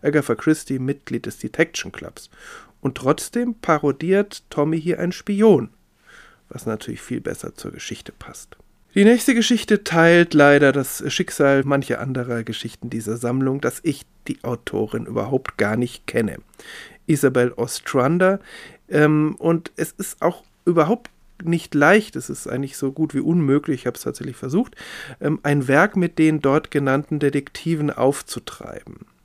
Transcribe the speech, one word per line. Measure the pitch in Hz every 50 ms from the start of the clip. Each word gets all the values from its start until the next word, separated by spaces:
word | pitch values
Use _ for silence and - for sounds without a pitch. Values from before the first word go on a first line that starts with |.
| -
Agatha | 143 151 151 143 - -
Christie | - - - 156 151 - - 143 127
Mitglied | 127 127 143 139 _ - - 120 -
des | - - -
Detection | - - - - 170 - _ - - 80 -
Clubs. | - - - - - - - _ - - - - - - _ _ _
Und | - 135 131
trotzdem | - 131 127 156 - - - - 240 247 247 226
parodiert | - - - 160 151 - 143 139 143 160 170 185 196 202 202 - - _ _
Tommy | - - 147 156 156 165
hier | 151 175 175 -
einen | - 175 180
Spion, | - - - 208 196 214 226 196 135 110 - - _ _ _ _ _ _ _ - - - - _ _ _ _
was | - - -
natürlich | 110 113 113 - - 113 113
viel | - - 123 120
besser | - - - - - - -
zur | - - -
Geschichte | - - - - - - - -
passt. | - _ - - - - - _ - _ _ _ _ _ _ _ _
Die | 196 202
nächste | 214 240 240 - - 254
Geschichte | 233 220 - 247 220 - - 214 202 -
teilt | - - 170 165 170 170 175 175 170 165
leider | 151 147 143 147 143 143 139 135
das | 143 131 - - - - - -
Schicksal | - 185 - - - 147 139 139 135 135
mancher | 139 139 139 131 - 123 -
anderer | - 135 131 127 123 123 123 117 113
Geschichten | 117 113 - - 113 - - - 120
dieser | - 117 110 107 110 120
Sammlung, | 117 120 123 131 135 131 131 139
dass | - 123 - - -
ich | 165 139 - - _ _ _ _
die | - - - -
Autorin | - 123 113 - - - 104 107 107 - 117 113
überhaupt | - - 113 104 110 135 127 - - - -
gar | 104 101 110
nicht | 113 123 123 - - _ -
kenne. | - 117 113 101 78 - - _ _ _ - - - - - - - _ _
Isabel | - 156 143 - 135 127 127 123 123 -
Ostrander. | - 117 117 - - - - - 131 123 139 165 180 185 185 196 196 - - - - - - - _ _ _
Ähm, | - 151 151 151 151 151 151 156 - -
und | - 165 165 165 - - -
es | - 175 - -
ist | _ - - - - -
auch | 170 180 - _ _ _ _ _
überhaupt | - 175 165 156 160 226 240 - - _ _ _ _ _ _ 180
nicht | 165 170 165 - - -
leicht, | 147 143 151 190 220 214 - -
es | - 123 -
ist | 143 - -
eigentlich | - - 127 139 135 -
so | - - 135 135
gut | - 160 143 -
wie | 135
unmöglich, | - 151 170 175 160 139 135 147 147 - 143 127
ich | - 123
hab's | 120 - -
tatsächlich | 127 - - 117 - 123
versucht, | - - 127 135 190 254 - - - - - - - - - 135 -
ähm, | - 147 160 - -
ein | 143 143 143 131
Werk | 123 135 147 170 208 -
mit | 196 175 165 - -
den | 160 156 156 151
dort | - 139 135 156 151 -
genannten | - 147 139 135 131 139 147 - 156 147
Detektiven | 147 139 135 143 139 - _ - - 165 165 156 147 147
aufzutreiben. | - - 127 131 147 - - - - 120 - - - - - - - - - - - - - _ _ _ _